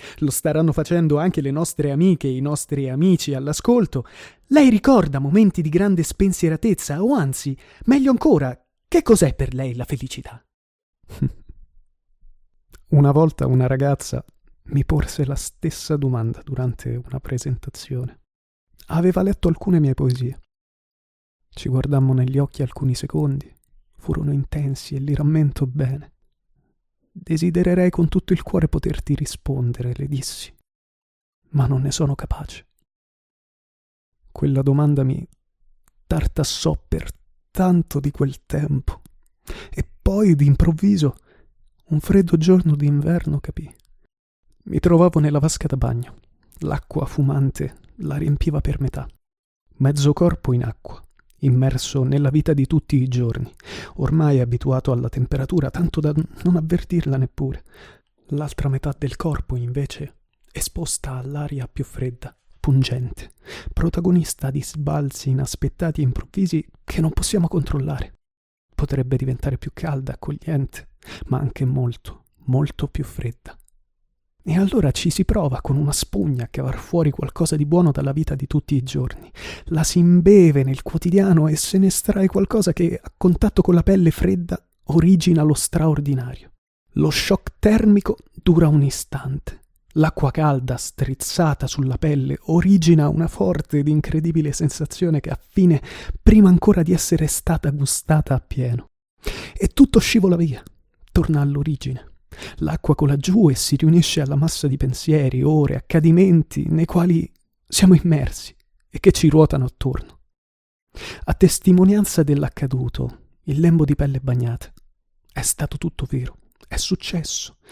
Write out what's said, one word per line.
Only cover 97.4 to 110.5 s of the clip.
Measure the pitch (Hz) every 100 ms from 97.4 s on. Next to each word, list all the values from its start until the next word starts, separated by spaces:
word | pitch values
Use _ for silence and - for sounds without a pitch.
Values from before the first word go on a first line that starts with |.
| - 160 151
gustata | 147 139 - - 156 -
appieno. | 131 - 135 127 120 - _ _ _ - - - -
E | -
tutto | - 277 226
scivola | - 233 185 170
via, | 165 120 - _ _ _ -
torna | - 165 151
all'origine. | 143 143 147 139 139 127 - - _ - - -
L'acqua | 76 165 - 151
cola | 143 143
giù | 160 202 175
e | 127
si | - 139
riunisce | 160 170 - -
alla | 135 143
massa | 160 - 147
di | 139
pensieri, | 131 127 - 151 135 127
ore, | 143 156 139 -
accadimenti | - 165 160 170 190 165 - 143 147
nei | 160 165
quali | 175 170 165 170 _ _ _ _
siamo | - 190 180
immersi | 175 151 127 - - - _ _ _
e | -
che | 190
ci | - 156
ruotano | 156 156 143 127
attorno. | - 131 127 - - _ _ _